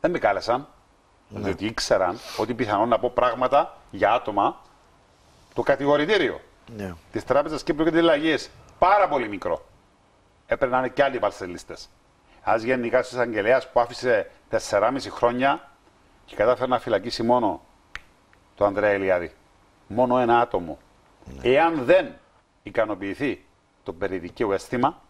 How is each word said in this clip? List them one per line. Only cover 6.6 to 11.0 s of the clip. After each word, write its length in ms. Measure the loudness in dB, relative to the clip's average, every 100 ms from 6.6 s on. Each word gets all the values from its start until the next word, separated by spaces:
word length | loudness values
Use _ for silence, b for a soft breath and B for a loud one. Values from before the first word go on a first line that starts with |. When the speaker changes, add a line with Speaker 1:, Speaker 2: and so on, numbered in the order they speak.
| -20 -12
Speaker 2:
Ναι. 180 | -12 -12 -10
Speaker 1:
της 120 | -10
Τράπεζας 380 | 0 2 2 -4
Κύπρου 220 | -4 0
και 60 | 2
της 80 | 4
Ελλαγής. 520 | 4 4 2 -2 -4 -18 -20 0
Πάρα 300 | 4 4 4
πολύ 200 | 0 -4
μικρό. 360 | -6 -4 -6 -6 _ _ _ _ _ _ _ _
Έπρεπε 260 | -2 0
να 60 | 0
είναι 100 | 0
και 140 | 2